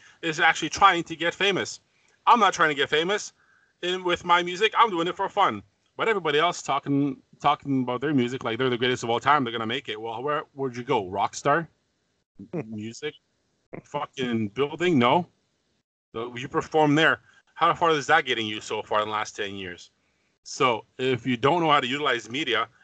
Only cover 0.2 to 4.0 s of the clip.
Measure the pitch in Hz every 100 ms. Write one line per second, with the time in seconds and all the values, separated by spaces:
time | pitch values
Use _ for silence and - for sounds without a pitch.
0.2 | 165 156 165 156 160 - 196 170 - 160
1.2 | 165 - 196 170 107 - _ _ _ _
2.2 | - 233 196 175 160 139 135 151 170 202
3.2 | - - _ _ _ _ 175 185